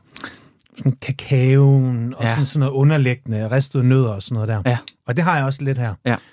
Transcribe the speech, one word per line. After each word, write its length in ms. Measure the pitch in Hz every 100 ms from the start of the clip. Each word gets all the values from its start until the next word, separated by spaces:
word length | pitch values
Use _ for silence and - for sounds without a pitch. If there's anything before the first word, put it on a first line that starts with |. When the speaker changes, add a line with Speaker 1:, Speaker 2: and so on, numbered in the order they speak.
| - - - - _ _ _ -
Speaker 1:
sådan 160 | 139
kakaoen, 1200 | - - 135 - 135 131 135 139 135 131 120 120
og 80 | -
Speaker 2:
Ja. 60 | 117
Speaker 1:
sådan, 160 | 120 135
sådan 140 | 151
noget 120 | 135
underliggende, 800 | 135 143 151 127 123 - 107 110
ristede 340 | 131 135 135 123
nødder 200 | 131 117
og 120 | 98
sådan 120 | -
noget 140 | 113 110
der. 140 | 107 123
Speaker 2:
Ja. 80 | 117 - - -
Speaker 1:
Og 100 | 120
det 80 |
har 120 | 175 156
jeg 80 |
også 200 | 135 135
lidt 140 | 139 131
her. 160 | 117 92
Speaker 2:
Ja. 120 | 123 113 -